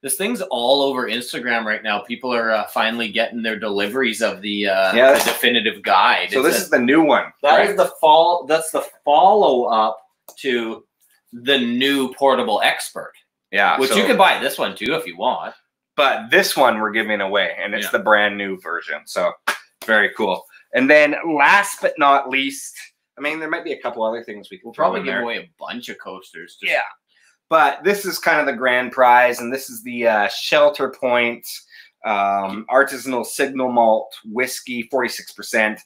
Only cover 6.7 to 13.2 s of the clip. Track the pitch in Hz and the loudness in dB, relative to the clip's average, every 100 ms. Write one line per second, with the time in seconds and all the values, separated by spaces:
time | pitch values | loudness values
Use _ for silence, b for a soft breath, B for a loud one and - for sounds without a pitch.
6.7 | 147 123 151 160 113 - _ 143 175 202 | 0 4 4 4 2 0 _ 2 4 4
7.7 | 196 180 - 160 156 165 175 135 160 160 | 2 -2 2 4 6 6 2 0 -2 0
8.7 | 139 - _ - 147 185 214 175 127 120 | -6 -6 _ 2 4 6 6 4 2 0
9.7 | 113 110 - _ _ - - 139 120 113 | 0 0 -2 _ _ -20 -8 -2 -2 -4
10.7 | 107 _ _ _ _ _ 120 120 135 120 | -10 _ _ _ _ _ -12 0 0 2
11.7 | 120 135 139 127 - 139 123 110 104 123 | -2 0 0 -2 0 2 2 0 0 0
12.7 | - - 90 - _ | -2 -8 -12 -16 _